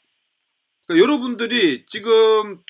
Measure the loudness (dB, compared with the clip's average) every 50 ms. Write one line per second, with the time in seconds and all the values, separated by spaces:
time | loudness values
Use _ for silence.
0 | _ _ _ _ _ _ _ _ _ _ _ _ _ _ _ _ _ -2 2 2
1 | 2 2 2 -2 -4 -6 -8 -8 -6 -4 -2 0 0 0 -2 -4 -8 -12 -14 -10
2 | -2 0 2 4 4 4 2 0 -2 -4 -10 -18 _ -10